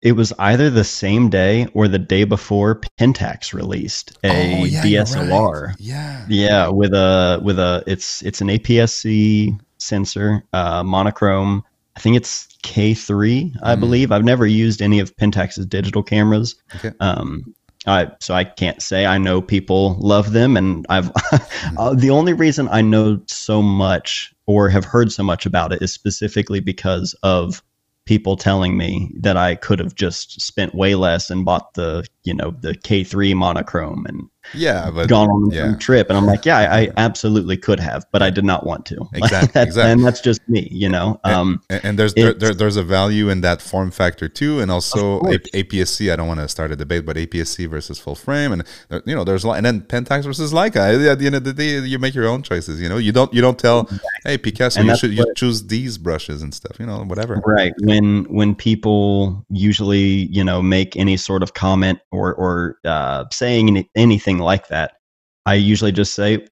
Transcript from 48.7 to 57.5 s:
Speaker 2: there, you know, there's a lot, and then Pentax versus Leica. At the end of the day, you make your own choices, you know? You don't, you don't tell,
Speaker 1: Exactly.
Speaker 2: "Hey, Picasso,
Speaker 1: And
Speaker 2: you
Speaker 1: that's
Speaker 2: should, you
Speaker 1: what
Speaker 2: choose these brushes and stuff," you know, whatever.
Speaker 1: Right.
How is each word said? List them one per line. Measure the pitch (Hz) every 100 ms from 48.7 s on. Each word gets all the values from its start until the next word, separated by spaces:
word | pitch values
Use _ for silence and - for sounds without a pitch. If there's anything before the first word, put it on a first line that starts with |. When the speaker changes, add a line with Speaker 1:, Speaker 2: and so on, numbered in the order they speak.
| - -
Speaker 2:
there, | 87 -
you | 147
know, |
there's | 92 95
a | 101
lot, | 76
and | 113
then | 113
Pentax | - 120 127 139 143
versus | 135 156
Leica. | 160 208 208 98 117 147
At | 135
the | 139
end | 139
of |
the | 131
day, | 131 151 143
you | 131 131
make | 131 135
your | 113
own | 127
choices, | 139 90 82 78
you | 87
know? | 101
You | 110
don't, | 113 131
you | 123
don't | 123 127
tell, | 120 117
Speaker 1:
Exactly. | 110 101 - - -
Speaker 2:
"Hey, | 143
Picasso, | - - 127 113
Speaker 1:
And | 110
Speaker 2:
you |
Speaker 1:
that's | 117
Speaker 2:
should, | 123
you | 104
Speaker 1:
what | 120 -
Speaker 2:
choose | 127 113 98
these | 110 131 110
brushes | 82 80 - 73
and | 76
stuff," | - - -
you | 113
know, | 101 101
whatever. | 101 113 107
Speaker 1:
Right. | 107